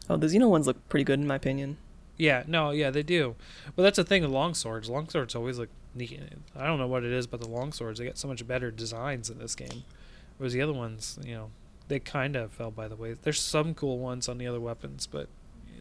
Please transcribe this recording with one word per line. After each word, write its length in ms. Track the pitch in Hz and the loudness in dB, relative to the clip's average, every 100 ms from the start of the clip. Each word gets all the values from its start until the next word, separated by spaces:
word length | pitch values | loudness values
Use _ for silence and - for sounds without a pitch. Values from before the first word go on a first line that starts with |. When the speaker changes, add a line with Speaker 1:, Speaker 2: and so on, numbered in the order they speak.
| - | 0
Speaker 1:
Oh, 80 | 156 | 2
the 100 | 156 | 6
Xeno 220 | 196 247 | 8 8
ones 180 | 165 139 | 8 6
look 200 | - - | 0 2
pretty 140 | 147 | 2
good, 160 | 139 139 | 4 4
in 80 | 143 | 2
my 80 | 135 | 0
opinion. 420 | 139 139 139 156 - - - - | 0 0 -2 -8 -14 -20 -18 2
Speaker 2:
Yeah, 260 | 156 127 151 | 4 4 2
no, 240 | 165 147 | 2 2
yeah, 180 | 147 139 | 2 2
they 120 | 143 | 0
do. 320 | 151 175 131 - - - - - | 2 2 2 -2 -14 -16 -8 6
But 80 | |
that's 120 | 190 196 | 6 8
the 60 | |
thing 180 | 175 196 | 6 6
with 80 | 147 | 6
longswords. 560 | 135 170 160 113 113 110 | 4 2 0 -4 -4 -4
Longswords 460 | 135 160 156 120 120 | -4 -2 -2 -2 -2
always 220 | 123 120 | -4 -4
look 120 | 113 - - 123 | -6 -10 -14 -8
neat. 240 | 120 135 143 - - 139 | -8 -8 -12 -14 -16 -6
I 100 | 143 | 0
don't 100 | 151 | 0
know 100 | 127 | 2
what 160 | 127 | 0
it 80 | 120 | 2
is, 140 | 127 120 | 0 0
but 140 | 117 | -6
the 60 | 117 | -6
longswords, 500 | 117 143 - 113 107 | -4 -4 -4 -6 -4
they 80 | 123 | -6
got 120 | - | -6
so 100 | 143 | -6
much 180 | 123 117 | -6 -2
better 240 | 127 123 | -2 -2
designs 580 | 110 113 113 139 131 117 | -4 -6 -4 -4 -4 -6
in 100 | - | -8
this 160 | 117 - | -8 -8
game. 280 | 127 120 - - - - - - | -8 -12 -14 -18 -20 -20 -20 -8
Whereas 160 | 131 | -2
the 80 | 123 | 0
other 120 | 151 | 0
ones, 440 | 135 117 110 - - | -2 -4 -6 -10 -10
you 100 | 120 | -10
know, 180 | 113 110 - - - - | -10 -12 -16 -20 -20 -4
they 120 | 139 | -4
kinda 500 | - 143 135 135 113 | -2 -2 -2 -2 -6
fell 220 | - 113 | -8 -10
by 160 | 110 110 | -8 -10
the 80 | 113 | -8
way. 200 | 113 113 | -8 -4
There's 200 | 156 147 | -2 0
some 320 | - 156 160 | 2 2 2
cool 260 | 156 139 127 | 0 -2 0
ones 300 | 127 127 123 | -2 -4 -4
on 80 | 123 | -4
the 100 | 123 | -4
other 120 | 120 | -4
weapons, 480 | 117 117 139 67 - | -4 -6 -10 -10 -8
but 200 | 73 71 - - - - 58 | -8 -8 -12 -20 -18 -18 -16